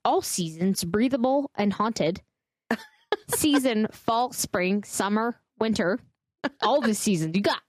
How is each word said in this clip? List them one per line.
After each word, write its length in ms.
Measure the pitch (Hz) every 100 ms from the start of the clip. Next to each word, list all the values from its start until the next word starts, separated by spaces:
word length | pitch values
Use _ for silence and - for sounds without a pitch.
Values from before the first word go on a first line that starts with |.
all 180 | 226 330
seasons, 600 | - - 165 160 190 190
breathable, 640 | 170 208 254 262 247 277 277 -
and 180 | 208
haunted. 480 | - 214 - 156 180 _ _ _ _ - 233 - _ - 415 -
Season, 580 | - 311 285 254 214 214
fall, 400 | - - 226 247
spring, 520 | - - 202 180 202
summer, 560 | - - 202 208 233 233 _ -
winter. 400 | 226 214 175 208 - _ _ _ 269 -
All 200 | 214 277
the 120 | 233
seasons. 420 | 208 - 175 160 180
You 60 |
got 200 | 214 262